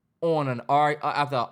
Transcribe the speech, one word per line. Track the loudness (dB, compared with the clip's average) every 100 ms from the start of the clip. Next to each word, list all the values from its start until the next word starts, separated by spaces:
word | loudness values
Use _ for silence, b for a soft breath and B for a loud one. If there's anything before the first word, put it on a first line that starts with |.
| _ _
on | 0 0 0
an | -4 0
ar-, | 2 2 0
uh, | -2 -2
after | -2 -2
an | 0